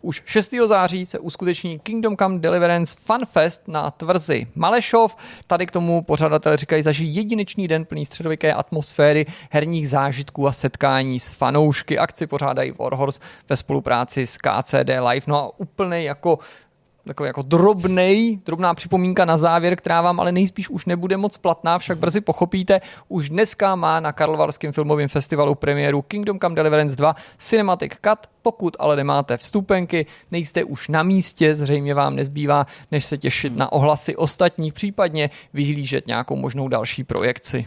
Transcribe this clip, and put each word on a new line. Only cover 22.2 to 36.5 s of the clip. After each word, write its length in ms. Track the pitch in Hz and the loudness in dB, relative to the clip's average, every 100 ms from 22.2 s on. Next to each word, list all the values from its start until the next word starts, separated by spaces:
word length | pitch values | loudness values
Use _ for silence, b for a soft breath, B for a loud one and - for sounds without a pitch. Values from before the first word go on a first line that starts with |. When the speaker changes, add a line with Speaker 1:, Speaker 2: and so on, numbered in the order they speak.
Speaker 1:
pochopíte. 600 | - 151 175 190 185 190 B B B | -2 0 0 0 2 2 B B B
Už 200 | 185 143 | -6 -2
dneska 460 | 170 214 - 196 | 0 0 2 0
má 260 | 185 160 160 | 2 2 2
na 120 | 156 | -2
Karlovarském 600 | 151 156 156 151 - 147 | 0 0 2 0 0 -4
filmovém 360 | 143 147 151 143 | -2 0 0 0
festivalu 460 | 147 - 147 143 | -2 -2 0 2
premiéru 480 | 143 143 143 143 143 | 2 0 0 0 -2
Kingdom 360 | 139 208 208 196 | -4 -6 -4 -2
Come 160 | 175 | -2
Deliverance 420 | 160 156 151 151 127 | 0 2 2 2 2
dva 200 | 151 156 B B | 0 0 B B
Cinematic 540 | - 226 202 180 151 | 0 2 2 0 -4
Cut. 260 | - 208 214 - _ | -2 0 0 -4 _
Pokud 340 | 233 226 175 - | -4 -2 -6 0
ale 180 | 151 143 | 0 2
nemáte 400 | 139 143 143 131 | 2 0 0 -4
vstupenky, 680 | - 208 196 190 175 170 151 B B | -2 -4 0 0 0 -2 -4 B B
nejste 340 | 170 156 170 | -6 -4 -4
už 240 | - 139 - | -4 -6 -2
na 140 | 156 | 0
místě, 520 | 175 190 - - 156 | 2 2 0 2 2
zřejmě 400 | 151 139 147 143 | 2 0 0 0
vám 220 | 143 139 135 | 0 0 -2
nezbývá, 500 | 139 147 143 143 139 B B | -4 -4 2 2 0 B B
než 140 | 151 | -4
se 140 | - 147 | -2 -4
těšit 340 | 131 - 143 | -2 -2 -4
Speaker 2:
Hmm. 60 | 120 | -2
Speaker 1:
na 140 | 135 | 0
ohlasy 440 | 147 143 147 - - | 2 2 2 -2 -2
ostatních, 560 | 147 - 180 - 156 | -2 2 2 2 -6
případně 580 | - 202 202 180 156 147 B B | -4 -6 0 0 0 -4 B B
vyhlížet 520 | 143 143 147 135 135 123 | -2 -2 -2 -2 -4 -2
nějakou 300 | 117 123 135 | -4 -2 -4
možnou 320 | 131 | -4